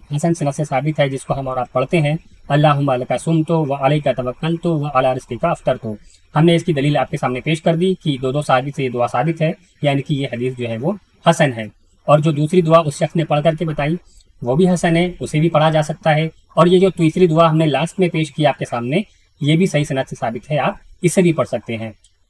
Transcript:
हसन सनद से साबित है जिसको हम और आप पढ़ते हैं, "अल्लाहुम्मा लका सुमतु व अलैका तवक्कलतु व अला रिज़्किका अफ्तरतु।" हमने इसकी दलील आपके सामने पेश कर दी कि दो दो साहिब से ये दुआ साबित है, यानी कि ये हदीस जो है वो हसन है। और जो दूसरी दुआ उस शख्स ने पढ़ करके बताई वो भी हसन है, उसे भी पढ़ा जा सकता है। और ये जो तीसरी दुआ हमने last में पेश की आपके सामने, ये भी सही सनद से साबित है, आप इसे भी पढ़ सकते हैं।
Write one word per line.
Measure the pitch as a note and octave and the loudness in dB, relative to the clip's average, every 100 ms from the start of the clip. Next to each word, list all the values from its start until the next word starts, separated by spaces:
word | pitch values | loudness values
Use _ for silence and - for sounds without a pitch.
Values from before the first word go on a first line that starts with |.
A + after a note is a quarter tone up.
| - | -6
हसन | D3 E3+ | -2 0
सनद | E3 C#3+ | 0 -2
से | C#3 D3 | -4 -4
साबित | C3 D3 D#3 | -2 -2 0
है | C#3+ | 0
जिसको | C3+ - | -2 -6
हम | C3+ C3 | -6 -4
और | B2+ | -6
आप | B2 | -4
पढ़ते | B2+ C3 F3+ | -2 0 0
हैं, | D3 D#3 - - - | 0 -2 -6 -16 -2
"अल्लाहुम्मा | D3 D3+ C#3+ C#3+ B2 | 2 4 2 0 -2
लका | B2 B2 | -2 -4
सुमतु | - E3 D#3 E3 C#3 | 0 0 0 0 0
व | C#3 | 0
अलैका | C3+ D3+ D3 | 0 2 0
तवक्कलतु | B2 B2 - D#3+ E3+ E3+ D#3 | -2 -4 -4 -4 -2 -2 -2
व | D3 | -2
अला | B2+ C3 | 0 0
रिज़्किका | B2+ - A#2 E3+ | -2 -6 -4 -4
अफ्तरतु।" | D#3 - B2+ A2+ G#2 - _ _ D3 | -2 -2 -4 -6 -12 -16 _ _ 2
हमने | E3+ E3+ | 4 4
इसकी | E3+ | 0
दलील | C#3+ C#3+ D3 | 0 0 0
आपके | - D3+ | -2 -4
सामने | C3 B2+ | -4 -4
पेश | D3+ D#3+ | -4 -2
कर | E3+ E3 | 0 0
दी | F#3 F#3 | 0 0
कि | E3 C3 | -2 -2
दो | C3 | -2
दो | C#3+ | -2
साहिब | D3 C3 C#3+ | 0 0 0
से | C#3 | -4
ये | C3 | -4
दुआ | A#2+ A#2+ | -2 -2
साबित | A#2+ D3+ D#3+ | 0 -2 -2
है, | D#3+ F#3 _ _ | -2 -4 _ _
यानी | D3 C#3 | -2 -2
कि | - C#3+ | -2 -4
ये | C#3 | -4
हदीस | A#2+ B2+ B2 | -4 -4 -4
जो | A#2 | -6
है | A2 | -4
वो | C#3+ G#3 _ _ E3 | -4 -6 _ _ 0
हसन | D#3+ D3 | 2 0
है। | A2+ G#2+ - _ _ - | -2 -10 -16 _ _ 0
और | D3+ | 2
जो | D#3+ | 2
दूसरी | C#3+ D3+ F#3 | 0 0 2
दुआ | D#3+ E3 | 4 4
उस | D3+ - | 2 -2
शख्स | D#3+ E3+ | -2 -2
ने | |
पढ़ | D#3 D3 | 0 0
करके | D#3 D#3 E3 | 0 0 -4
बताई | D3+ C#3+ F3+ - - _ _ | -4 -4 -4 -8 -20 _ _
वो | A#2+ C#3 | -2 2
भी | F#3 | 2
हसन | F3 F3 E3 | 2 2 2
है, | F3+ F3 | 0 -4
उसे | B2 D3+ | -4 0
भी | E3 | 2
पढ़ा | D3+ D#3 | 2 2
जा | D#3 | 2
सकता | D3+ D3+ D#3+ | -2 -2 0
है। | D3+ D#3+ - _ - | 0 -2 -8 _ 2
और | E3+ | 4
ये | F3+ | 6
जो | F#3+ | 4
तीसरी | - D#3+ F3 F#3 | 2 0 4 4
दुआ | D#3 E3 | 6 4
हमने | D#3 D#3 | 4 2
last | C3 E3 - | 0 -2 -2
में | F3 | -2
पेश | E3 D3+ | 0 -4
की | - D3 | 0 0
आपके | - C#3+ | 0 -4
सामने, | A#2+ A#2+ E3+ A3 _ _ - | -6 -2 -2 -4 _ _ -4
ये | C#3+ D#3+ | 0 2
भी | F#3+ | 2
सही | D3 C#3+ | 0 -2
सनद | C3+ C3 | -4 -6
से | - | -6
साबित | A#2+ B2 - | -6 -6 -4
है, | D3 | -2
आप | C#3+ - - - | -2 -4 -14 -4
इसे | F3 G3 | 0 2
भी | F3 | 2
पढ़ | D#3 A#2 | 2 -2
सकते | A#2 - A2+ | -6 -6 -8
हैं। | A2+ - _ _ | -8 -12 _ _